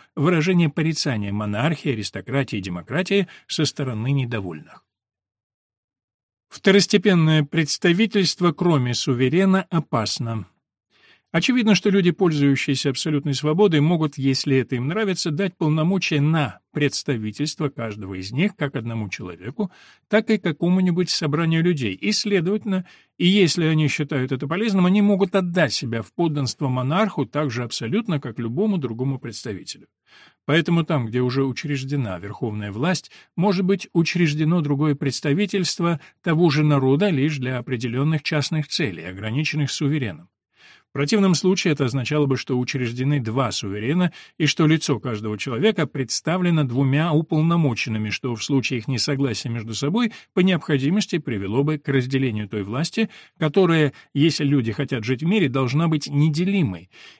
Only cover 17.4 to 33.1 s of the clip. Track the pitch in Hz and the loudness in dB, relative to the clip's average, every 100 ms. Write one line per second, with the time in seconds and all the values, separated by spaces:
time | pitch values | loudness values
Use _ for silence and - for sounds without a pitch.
17.4 | 151 - 147 - 113 104 98 92 95 123 | -6 -4 -6 -4 -8 -8 -8 -8 -6 -2
18.4 | 208 - 143 139 117 113 104 - 90 85 | -2 -2 -6 -4 -6 -6 -6 -8 -12 -12
19.4 | 95 - 190 - - _ _ 214 226 214 | -12 -6 -6 -8 -20 _ _ 0 2 0
20.4 | 175 147 175 185 180 175 175 - 156 151 | 0 -2 2 2 2 2 0 -2 -2 0
21.4 | 160 165 175 156 110 95 202 208 214 196 | 2 2 2 2 -2 -2 0 0 2 0
22.4 | 165 208 214 190 - - _ - 175 202 | 0 -2 -2 -4 -4 -14 _ 0 4 6
23.4 | 170 - 160 156 151 - 143 139 131 131 | 4 4 2 2 2 0 -2 -2 -2 -4
24.4 | 143 175 226 196 180 202 202 196 190 196 | -4 -2 0 2 4 4 4 4 2 0
25.4 | 180 175 139 - 123 113 107 - 170 147 | 0 2 0 0 -4 -4 -6 -2 0 0
26.4 | 127 - 139 127 127 170 214 - 135 147 | -2 -2 -2 -2 0 0 0 -2 -4 -2
27.4 | 151 120 117 - 113 196 226 147 131 113 | -2 -4 -6 -6 -2 -2 -2 -4 -4 -6
28.4 | 117 127 220 190 131 113 135 131 117 104 | -6 -2 0 0 -4 -4 -4 -4 -8 -12
29.4 | 117 98 - - - _ _ - - _ | -10 -10 -12 -16 -20 _ _ -20 -20 _
30.4 | - 160 160 170 156 156 113 123 123 131 | 0 2 4 0 2 0 0 0 0 0
31.4 | 135 123 147 139 135 143 113 90 98 104 | -2 -4 -6 -6 -4 -4 -4 -6 -10 -8
32.4 | 117 104 104 101 160 170 - | -6 -4 -6 -2 -2 -2 -6